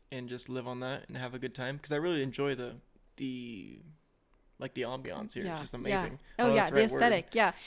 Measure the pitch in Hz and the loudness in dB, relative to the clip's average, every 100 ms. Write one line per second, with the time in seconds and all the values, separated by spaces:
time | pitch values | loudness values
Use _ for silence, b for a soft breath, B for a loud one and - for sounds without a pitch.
0 | - 131 123 123 - 127 123 123 127 139 | -12 -10 -8 -8 -6 -6 -6 -6 -6 -6
1 | - 131 127 127 127 135 127 143 - 147 | -8 -8 -8 -6 -6 -6 -6 -6 -2 0
2 | 175 156 135 120 143 127 120 117 - _ | 2 2 0 0 0 0 -4 -10 -20 _
3 | _ - 135 127 120 104 55 - - - | _ -8 -6 -6 -8 -12 -12 -16 -20 -20
4 | _ _ _ _ _ - 131 131 120 131 | _ _ _ _ _ -10 -8 -4 -4 -4
5 | 131 - 214 247 185 156 143 - 202 196 | -6 -8 -8 -6 -6 -6 -8 -6 0 0
6 | 156 - b b 240 226 175 170 220 - | 0 -8 b b 6 6 6 6 6 6
7 | 240 190 - 226 190 - | 6 6 2 4 4 2